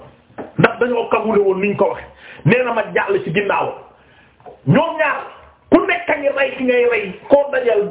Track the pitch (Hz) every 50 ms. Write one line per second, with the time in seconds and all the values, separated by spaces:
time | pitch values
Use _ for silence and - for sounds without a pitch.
0 | - - - _ _ _ _ - - - - - 185 220 - - 240 247 247 226
1 | - - - 220 214 220 208 202 202 190 180 185 202 208 196 - 196 - - -
2 | - - - - - - - - - 156 226 247 254 240 233 220 202 180 175 220
3 | 208 - 196 180 - 175 156 208 202 190 175 165 - - - - - - - _
4 | _ _ _ _ _ _ _ _ - - - - - 135 175 269 330 320 320 311
5 | 311 285 226 - - - - - - - - _ _ - - 339 - 381 349 349
6 | - - 302 285 285 277 - 269 277 254 - 262 254 247 247 247 240 240 233 214
7 | 202 185 180 - - - 277 285 285 285 262 254 247 233 214 202 202 -